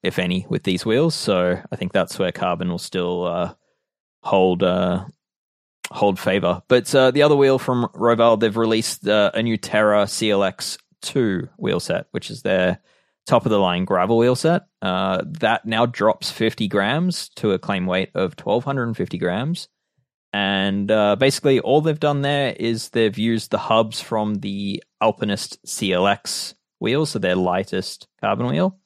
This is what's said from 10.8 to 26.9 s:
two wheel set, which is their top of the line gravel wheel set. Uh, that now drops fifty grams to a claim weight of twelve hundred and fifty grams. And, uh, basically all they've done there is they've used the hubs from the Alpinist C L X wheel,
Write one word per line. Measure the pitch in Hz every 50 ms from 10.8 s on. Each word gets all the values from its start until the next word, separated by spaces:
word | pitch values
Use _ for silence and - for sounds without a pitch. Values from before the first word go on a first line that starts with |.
| _ _ _ _ -
two | - - 139 123 107 95 90 - - - -
wheel | - 110 95 87
set, | - - - - - - -
which | - - -
is | - -
their | - 98 95 92 92 92 92 - _ _ _ _ _ _ _ _ _
top | - - 117 -
of | 120
the | 107 101
line | 95 90 87 90 92
gravel | 92 101 90 90 101 117
wheel | 113 117 123 127
set. | 123 - 160 170 190 - _ _ _
Uh, | 95 95 92 92 95 95 92 92 - - - -
that | - 107 117 101 -
now | 110 113 113 120
drops | 120 120 - 104 110 107 - - -
fifty | - - 113 113 - - 117 95
grams | 98 101 98 104 131 156 175 185 170 - - - _
to | - - 107 95
a | 90
claim | - - 101 92 90
weight | 92 90 92 95 - _
of | - 95 90 -
twelve | - - - 104 123 123
hundred | 139 139 135 120
and | 117 110
fifty | - 98 - - -
grams. | - 87 87 104 127 151 175 - - - _ _ _ _ _ _ _ _ _ _ _ _ -
And, | 101 101 98 101 98 95 101 98 101 101 104
uh, | 110 107 104 104 104
basically | 98 135 139 135 - - 147 135 120
all | - 110 135 156 151
they've | 160 151 151
done | 156 147 143 143 139
there | 143 143 143 139 123 - -
is | 110 117 117 110 - -
they've | - 120 113 107 98 -
used | 107 117 117 110 - -
the | - 101
hubs | - - 113 113 113 110 107 -
from | - - 117 110 107 104 107
the | 98 - 101 98 101 101 98 98 - - _ _ _ 107
Alpinist | 113 104 - - 107 101 - - - - - _
C | - - - 104 95 90
L | 87 95
X | 101 101 - - - - - - - - _ _ _ _ _
wheel, | 110 110